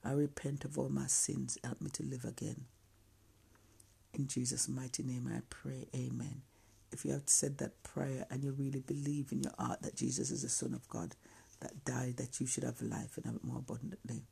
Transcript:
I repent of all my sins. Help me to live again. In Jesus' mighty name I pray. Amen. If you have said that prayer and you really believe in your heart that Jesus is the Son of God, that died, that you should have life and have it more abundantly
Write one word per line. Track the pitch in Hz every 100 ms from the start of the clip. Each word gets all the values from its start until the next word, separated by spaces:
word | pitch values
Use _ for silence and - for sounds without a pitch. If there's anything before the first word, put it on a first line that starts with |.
| -
I |
repent | 143 147 - 143 143
of | - 147
all | 131
my | 139 131
sins. | - - - 127 -
Help | 123 -
me | 151
to | -
live | 147 131
again. | 120 120 110 - 131 - - - - - - - - - - - - - -
In | - 139
Jesus' | - 123 127 -
mighty | 131 131 -
name | 127 123 123 117
I | -
pray. | - 139 131 -
Amen. | - 127 123 117 - - - - - -
If | -
you | 143
have | 139 143
said | - 143 139
that | - -
prayer | - - 139 131 131
and | 131
you | 139
really | 135 139 131
believe | 131 143 143 147 135
in | -
your | 135 -
heart | - -
that | - -
Jesus | 127 127 135
is | -
the | 127
Son | - 127
of | 123 -
God, | - - - - - - -
that | - -
died, | - 127 127 123
that | 127 -
you | 131
should | -
have | 131 120
life | 113 - - -
and | 117
have | 117
it |
more | - 123
abundantly | 131 117 120 - - 117 -